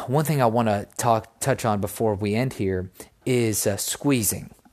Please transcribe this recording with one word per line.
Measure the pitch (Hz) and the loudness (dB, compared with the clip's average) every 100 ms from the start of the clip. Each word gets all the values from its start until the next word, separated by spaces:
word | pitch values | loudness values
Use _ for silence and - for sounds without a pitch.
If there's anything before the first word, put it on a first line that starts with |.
| - | -2
one | 139 | 0
thing | 147 147 | 0 2
I | 117 | 2
wanna | 113 113 101 98 - | 4 2 0 -2 -2
talk, | 120 113 - _ | 2 2 0 _
touch | - 123 | -2 0
on | 113 104 | 0 0
before | 101 - 113 | -2 -2 0
we | 101 104 107 | 0 0 0
end | 131 | -2
here | - 95 92 95 - - _ - | -2 -2 -2 -4 -10 -20 _ -2
is, | 123 113 104 107 | 2 2 0 0
uh, | 101 | -2
squeezing. | - - 143 131 101 95 - - _ | -4 -2 0 2 0 -4 -8 -18 _